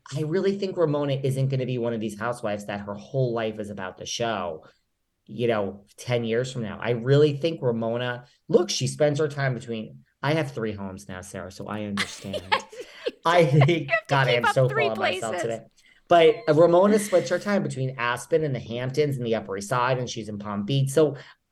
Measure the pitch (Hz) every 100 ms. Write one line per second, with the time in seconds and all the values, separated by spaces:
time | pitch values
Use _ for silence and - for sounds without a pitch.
0 | - 139 151 180 196 196 196 180 160 147
1 | 143 135 135 135 135 135 123 127 117 117
2 | 110 101 113 120 110 104 101 101 101 101
3 | - 135 127 117 110 107 101 101 92 -
4 | 95 - 117 107 90 80 - _ _ _
5 | _ _ - 107 117 110 98 98 - -
6 | - 123 113 113 131 131 110 85 101 123
7 | 120 139 151 139 165 160 131 113 113 120
8 | 123 123 - _ - 160 359 - 131 -
9 | 147 143 151 143 139 120 - 113 110 -
10 | _ _ 139 160 139 131 110 101 98 95
11 | - 92 92 95 90 - 98 104 104 101
12 | - - 101 - - - - 453 - -
13 | - - 165 175 160 147 139 170 139 659
14 | - 139 131 120 427 - - 135 - 110
15 | - - 113 - 117 113 - _ _ _
16 | - 170 165 151 - 151 170 175 202 214
17 | - 175 - 180 202 202 139 131 131 127
18 | 120 123 - 165 156 123 104 117 127 135
19 | 147 135 120 110 101 98 101 127 123 127
20 | 120 120 104 104 101 101 101 139 135 -
21 | 151 135 - - _